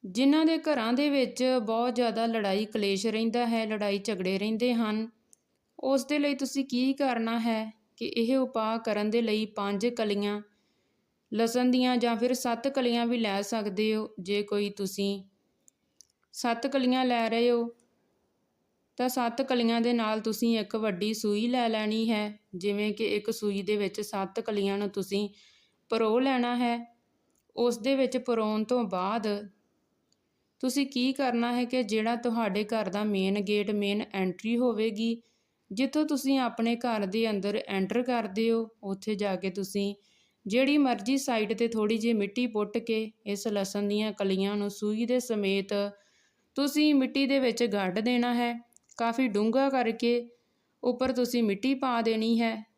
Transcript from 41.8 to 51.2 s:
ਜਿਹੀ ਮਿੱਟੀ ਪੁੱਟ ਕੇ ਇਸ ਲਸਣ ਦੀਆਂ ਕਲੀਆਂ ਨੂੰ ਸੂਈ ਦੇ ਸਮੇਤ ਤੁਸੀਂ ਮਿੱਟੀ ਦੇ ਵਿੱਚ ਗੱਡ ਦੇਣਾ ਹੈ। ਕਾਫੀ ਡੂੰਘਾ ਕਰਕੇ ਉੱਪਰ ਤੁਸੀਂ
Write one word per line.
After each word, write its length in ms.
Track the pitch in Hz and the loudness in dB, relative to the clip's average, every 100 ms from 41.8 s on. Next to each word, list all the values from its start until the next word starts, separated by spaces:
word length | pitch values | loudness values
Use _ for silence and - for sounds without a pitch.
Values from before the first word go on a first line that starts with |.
| 208 226 | 0 2
ਜਿਹੀ 140 | 233 | 2
ਮਿੱਟੀ 340 | 226 202 254 247 | 2 0 0 -2
ਪੁੱਟ 320 | 214 208 226 | 0 -2 -4
ਕੇ 320 | 233 220 220 - 208 | -2 -2 -2 -8 -6
ਇਸ 200 | 202 220 | -4 -2
ਲਸਣ 400 | 208 196 202 202 | -2 -2 -2 0
ਦੀਆਂ 240 | 208 214 | 0 0
ਕਲੀਆਂ 440 | 202 196 190 196 208 | -2 0 0 0 0
ਨੂੰ 140 | 202 | -4
ਸੂਈ 360 | 196 208 214 233 | -4 -4 -2 0
ਦੇ 140 | 254 | 0
ਸਮੇਤ 540 | 247 214 196 196 196 202 202 202 _ _ _ _ _ - | 0 -2 0 0 0 -2 -4 -8 _ _ _ _ _ -2
ਤੁਸੀਂ 380 | 277 285 302 | 0 2 4
ਮਿੱਟੀ 320 | 285 262 277 269 | 4 2 0 2
ਦੇ 120 | 277 | 4
ਵਿੱਚ 260 | 262 233 | 2 2
ਗੱਡ 340 | 240 202 185 185 | 0 0 0 0
ਦੇਣਾ 340 | 226 247 240 | 0 2 2
ਹੈ। 200 | 240 240 233 - _ _ - | 0 -2 -4 -12 _ _ -4
ਕਾਫੀ 320 | 233 233 254 | -2 0 0
ਡੂੰਘਾ 400 | 202 214 247 269 | 2 2 4 2
ਕਰਕੇ 580 | 262 226 226 233 240 240 _ _ _ _ _ | 2 0 0 2 2 -2 _ _ _ _ _
ਉੱਪਰ 300 | 247 - 262 | -4 0 0
ਤੁਸੀਂ 300 | 240 | 0